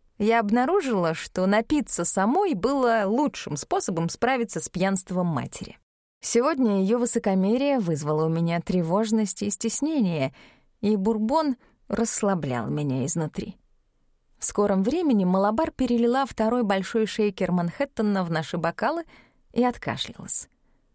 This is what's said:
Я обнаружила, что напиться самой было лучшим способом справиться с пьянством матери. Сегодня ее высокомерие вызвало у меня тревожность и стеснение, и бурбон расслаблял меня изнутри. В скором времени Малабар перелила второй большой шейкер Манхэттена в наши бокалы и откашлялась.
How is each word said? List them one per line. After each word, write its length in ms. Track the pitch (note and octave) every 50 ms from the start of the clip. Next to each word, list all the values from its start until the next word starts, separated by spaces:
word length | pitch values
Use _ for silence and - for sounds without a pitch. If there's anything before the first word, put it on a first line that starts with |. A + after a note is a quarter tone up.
| _ _ _ -
Я 220 | G3+ A3 A3+ A#3
обнаружила, 760 | A3 G3+ A3+ B3 B3+ C4 F4+ G#4 D#4 C4+ A3+ F#3+ F3 D#3+ E3
что 320 | - - - - F#3 F#3
напиться 580 | F#3+ G3+ G#3+ A3+ - D#4 D4 - - - - F3
самой 500 | - - G3 F#3+ A3 C#4 F#4 G#4 F#4+ C4+
было 500 | F3+ F3 B3+ C#4+ C#4 B3+ A#3+ A3+ A3+ G3+
лучшим 500 | F#3+ G#3+ B3+ D4+ C4+ - - - - D3
способом 520 | C#3+ - - - G4 - - F#3 D#3+ E3 E3+
справиться 520 | - - - B3 C4+ B3 A#3 - - E3
с 80 | - -
пьянством 580 | - F3 F#3 G3 G3 F#3 - - F#3 F3+ F3+
матери. 520 | F3 D#3 B2+ B2 - - - - - - - _ _ _ _ _ _ _ _
Сегодня 600 | - - - A#3 B3 D4+ E4 C4 C4 G#3+ G3+ F#3+
ее 160 | F#3+ F#3+ A#3 B3
высокомерие 800 | A#3+ A#3+ - A#3 - G#3 F#3+ F#3+ F#3 G3+ A3+ C4 C#4 C#4+ C#4 B3+
вызвало 480 | G3 E3+ D#3+ C#3+ D3+ D3 D3+ D3+ D#3+
у 20 | D#3+
меня 320 | E3 E3 E3+ E3+ E3+ E3+
тревожность 840 | - - F3+ F#3 E3 D#3+ F3 G#3 A3+ G#3+ A3 A3 G#3+ G3 - -
и 80 | G3+ G3+
стеснение, 840 | - - - A3+ - - C#4 D#4 D#4+ C#4+ G#3+ F3+ E3 D3+ C3+ C3 - - - - - _ _ _ _ _
и 140 | - G3+ G#3+
бурбон 600 | G3 F#3+ A3 A3+ G#3+ G#3+ A3 C#4 D#4+ D#4+ D4 B3 - _ _ _ _ _ _
расслаблял 800 | - G#3 A#3 A3+ - - - G3 G3 E3+ C#3+ C#3 B2 A#2+ A2 C3+
меня 380 | C#3+ D3+ D3 C#3+ C3 C3+ B2+
изнутри. 500 | E3 - E3+ D#3 D3 - - - - - - _ _ _ _ _ _ _ _ _ _ _ _ _ _ _ _
В 40 | -
скором 360 | - - - G#3 G3+ G3 F#3+
времени 440 | F#3+ A3+ D4 F4+ F4+ D4 A#3+ G3+ F#3
Малабар 440 | F3+ F#3 F#3+ G3 G#3 A3 A#3 D#4+ E4
перелила 540 | - - B3+ A#3 A#3+ A#3 A#3 A#3 B3 C4+ C#4
второй 380 | A3+ - - A3 A3 A#3+ B3
большой 420 | A#3 G3 G3+ F#3+ F#3 - - A3+ A3
шейкер 480 | F#3+ - - G#3+ G#3 F#3+ - F#3+ -
Манхэттена 720 | F3+ F3+ F3 E3+ - - C#4 - - - A3 G#3 G3+ G3 F3+
в 60 | E3
наши 260 | E3+ - E3 - -
бокалы 480 | F3+ D#3+ E3 - - G#3+ B3+ D#4 E4+ D#4+ - - - - _ _ _ _ _
и 100 | - A#3
откашлялась. 840 | B3 B3 A#3+ - - - A#2 C3 - - - - - - - - - - _ _ _ _ _ _ _ _